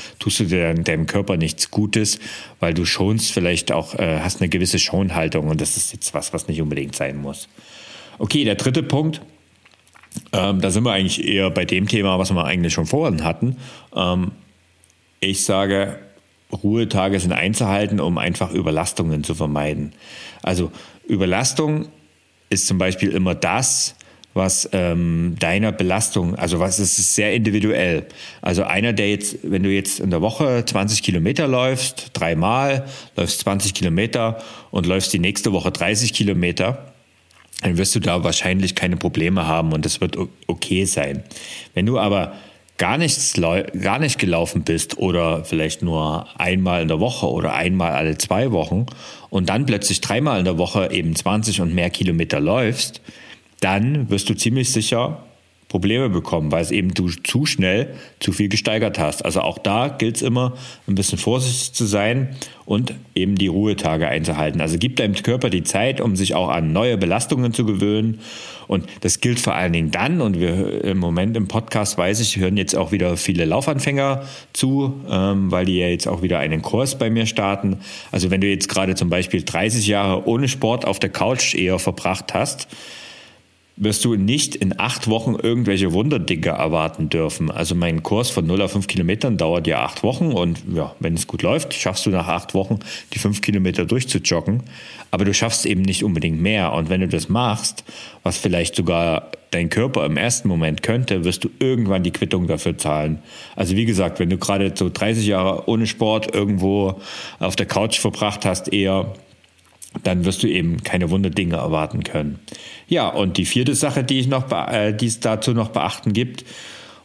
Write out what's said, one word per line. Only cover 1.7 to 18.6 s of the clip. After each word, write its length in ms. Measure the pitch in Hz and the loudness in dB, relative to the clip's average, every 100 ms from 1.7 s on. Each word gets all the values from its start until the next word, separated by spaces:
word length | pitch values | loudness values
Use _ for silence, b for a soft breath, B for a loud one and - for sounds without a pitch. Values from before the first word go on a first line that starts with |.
Gutes, 480 | - 107 110 107 - B B B B | 0 0 2 0 -2 B B B B
weil 140 | 85 | 0
du 100 | 82 85 | 0 0
schonst 460 | - 95 110 - | 2 2 2 0
vielleicht 400 | 98 87 85 - | 0 2 0 0
auch, 240 | 82 - - | -2 -2 -2
äh, 240 | 85 78 | 0 2
hast 220 | 85 - | 0 0
eine 80 | 90 | 0
gewisse 280 | 90 90 - | 2 2 2
Schonhaltung 680 | - 98 95 85 80 80 76 | 0 0 0 0 0 0 0
und 140 | 78 | 0
das 160 | 76 - | 0 -2
ist 160 | - | -4
jetzt 200 | - - | -4 -4
was, 200 | 73 - | -4 -4
was 160 | - - | -6 -4
nicht 120 | 78 | -2
unbedingt 340 | 76 71 69 65 | -2 -2 -4 -4
sein 220 | 69 71 | -6 -4
muss. 300 | 69 - - B B B B B B B | -8 -10 -14 B B B B B B B
Okay, 240 | 107 147 | -2 2
der 120 | 113 98 | 2 2
dritte 280 | 135 131 | 2 0
Punkt, 380 | - 135 156 156 - - _ _ _ _ _ - - - - | 2 2 0 -2 -12 -20 _ _ _ _ _ -20 -14 -14 -4
ähm, 260 | 101 95 95 | 0 2 2
da 100 | 95 | 2
sind 140 | 95 | 2
wir 80 | 120 | 2
eigentlich 340 | 98 95 - - | 2 2 0 0
eher 240 | 98 95 | 2 2
bei 140 | 87 | 2
dem 240 | 87 92 104 | 0 0 2
Thema, 320 | 110 98 92 | 2 2 2
was 120 | 92 | 2
wir 140 | 90 76 | 2 2
eigentlich 280 | 90 85 | 2 0
schon 120 | 80 80 | 0 0
vorhin 380 | 139 160 82 | 2 2 0
hatten. 320 | 82 82 123 127 B B B - | 0 0 -2 -2 B B B -2
Ähm, 360 | 90 90 90 - - _ _ _ _ _ _ - | 0 2 0 -4 -20 _ _ _ _ _ _ -6
ich 220 | 98 98 | -2 -2
sage, 540 | - 95 98 98 98 - - - _ _ - | 0 2 2 2 0 -4 -16 -20 _ _ -12
Ruhetage 680 | 98 101 113 113 98 95 98 | -4 0 2 2 2 2 2
sind 120 | 87 | 0
einzuhalten, 720 | - 92 113 101 98 104 104 | 0 0 2 2 2 2 0
um 160 | 78 85 | 0 0
einfach 340 | 85 82 92 | -2 -2 -2
Überlastungen 720 | 92 | -2